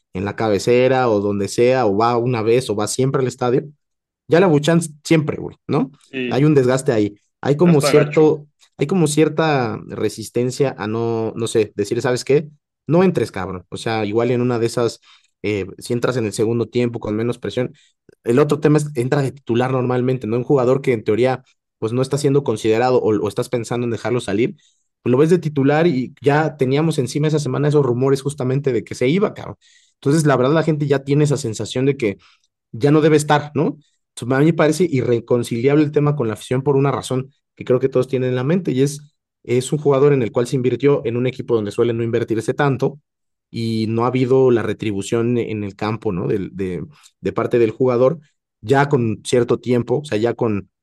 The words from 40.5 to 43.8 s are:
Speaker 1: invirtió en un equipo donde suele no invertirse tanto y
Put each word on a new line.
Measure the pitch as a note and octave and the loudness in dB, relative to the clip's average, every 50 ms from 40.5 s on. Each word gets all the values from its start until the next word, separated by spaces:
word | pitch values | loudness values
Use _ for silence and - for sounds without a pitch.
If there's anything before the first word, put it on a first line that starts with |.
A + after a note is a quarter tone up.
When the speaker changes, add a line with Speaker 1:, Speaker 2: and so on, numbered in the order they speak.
| - | -2
Speaker 1:
invirtió | C3+ B2 B2+ A#2+ A#2 - C#3+ C#3+ C#3 - | -2 -2 -2 -2 0 2 2 2 2 -2
en | A#2 A#2 | -4 -4
un | A#2+ B2 | -2 -4
equipo | B2+ B2 - B2+ - A#2+ | -4 -4 -6 -4 -2 -2
donde | A2+ G#2 G2+ | -2 -2 -2
suele | G2+ - A#2+ A#2 A#2 | -2 0 0 0 0
no | A#2 A#2 | -2 -4
invertirse | A#2 A2+ A#2 A2+ - A2+ G#2+ A2 - B2+ | -2 -2 -2 -2 -2 -4 -4 -2 -4 -2
tanto | - D3 C#3 C3+ - - - - - _ _ _ _ _ _ _ _ _ _ - | 0 0 0 0 0 -2 -4 -4 -6 _ _ _ _ _ _ _ _ _ _ -10
y | A2+ A#2 A2+ A2+ A2 | -6 -4 -4 -2 -2